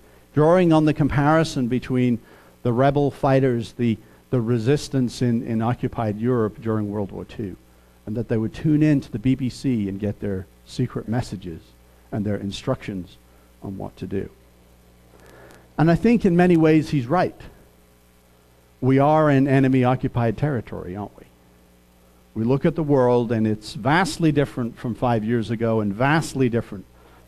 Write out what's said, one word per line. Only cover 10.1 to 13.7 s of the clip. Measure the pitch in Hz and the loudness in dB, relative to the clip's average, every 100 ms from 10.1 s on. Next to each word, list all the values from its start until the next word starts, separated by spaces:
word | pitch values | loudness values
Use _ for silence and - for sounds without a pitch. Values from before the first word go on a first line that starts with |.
| 104 | -4
their | 104 95 98 _ | -6 -6 -10 _
secret | - - 123 127 - | -16 -6 -4 -4 -4
messages | 120 - 98 90 78 - _ _ _ _ | -4 -4 -10 -12 -14 -16 _ _ _ _
and | 110 | -6
their | 104 101 | -4 -4
instructions | 101 98 - 127 - 98 87 - _ _ _ _ | -6 -8 -6 -6 -6 -10 -12 -18 _ _ _ _
on | 104 | -14